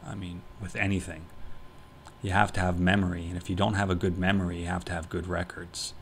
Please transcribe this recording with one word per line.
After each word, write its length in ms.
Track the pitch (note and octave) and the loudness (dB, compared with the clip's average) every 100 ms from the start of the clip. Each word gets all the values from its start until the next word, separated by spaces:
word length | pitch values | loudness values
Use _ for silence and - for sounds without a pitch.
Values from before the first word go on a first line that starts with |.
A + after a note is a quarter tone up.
| - | -10
I 80 | |
mean, 280 | G#2 F#2 F2 - - | -8 -6 -8 -12 -10
with 160 | F#2+ A#2 | -8 0
anything, 500 | G2+ F#2+ E2 D#2+ E2 - - - - - - - - - | 2 2 0 -10 -12 -12 -8 -8 -10 -16 -20 -20 -20 -8
you 80 | G2+ | 0
have 220 | F#2 G#2 | 4 4
to 60 | - | 4
have 180 | F#2 F2+ | 2 4
memory. 480 | F2+ G2+ F2+ F2 E2+ | 6 6 4 0 -4
And 100 | F2+ | -6
if 120 | - | -2
you 80 | F2+ | 2
don't 180 | G#2 | 2
have 160 | G2+ G2+ | 2 2
a 40 | |
good 240 | F2 G2 F2+ | 2 2 2
memory, 400 | F#2 G2 F2+ E2+ | 4 4 2 -2
you 80 | E2+ | -2
have 180 | F2+ - | -4 -2
to 60 | |
have 160 | F2 E2 | -6 -4
good 180 | F2+ E2+ | -4 -2
records. 680 | F2 F2+ - F2 - - - | -2 -2 -6 -10 -8 -8 -8